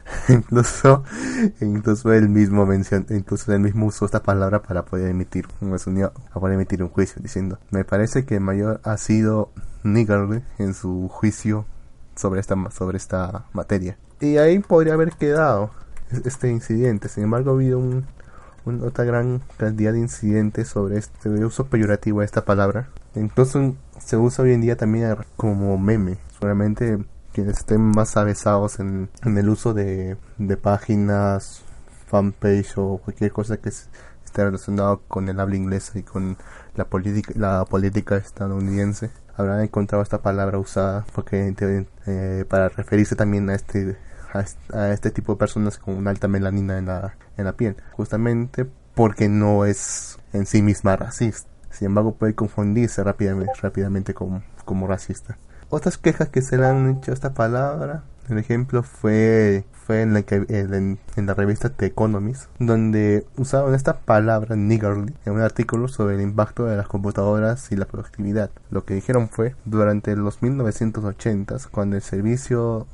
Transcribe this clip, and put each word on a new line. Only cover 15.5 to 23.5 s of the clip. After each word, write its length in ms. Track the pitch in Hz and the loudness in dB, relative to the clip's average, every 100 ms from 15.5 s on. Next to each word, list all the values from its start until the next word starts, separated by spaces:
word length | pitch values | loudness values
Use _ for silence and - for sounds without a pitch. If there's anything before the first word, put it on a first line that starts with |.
| 104 104 - - - - | 2 0 -6 -12 -10 -6
es-, 160 | 123 120 | -6 -6
este 240 | - 123 | -2 -2
incidente. 580 | 117 - 113 123 104 - | -2 0 2 2 0 -4
Sin 180 | - 107 | -4 0
embargo, 260 | 117 135 | 0 2
ha 20 | |
habido 240 | 131 131 127 | 2 2 2
un, 300 | 127 127 135 - - - - - 120 | 0 -2 -6 -12 -20 -20 -20 -12 -6
un, 160 | 120 | -4
otra 240 | 120 - 120 | -4 -2 0
gran 380 | 120 123 123 - - | 2 0 -2 -6 -4
cantidad 360 | 107 107 107 | -2 2 2
de 60 | 117 | 2
incidentes 680 | 117 - 107 107 107 107 110 | -2 -2 0 2 2 -2 -4
sobre 280 | 107 98 104 | -2 -2 -2
este 320 | - - 107 | -4 -6 -2
uso 380 | 107 110 - 135 | 0 0 -2 0
peyorativo 540 | 117 104 104 110 104 | 2 2 2 0 0
de 40 | 104 | 0
esta 180 | 110 | 0
palabra. 460 | 104 101 98 104 127 - - 110 | 2 2 2 0 -6 -12 -10 -4
Incluso 600 | 107 - 131 | 0 4 4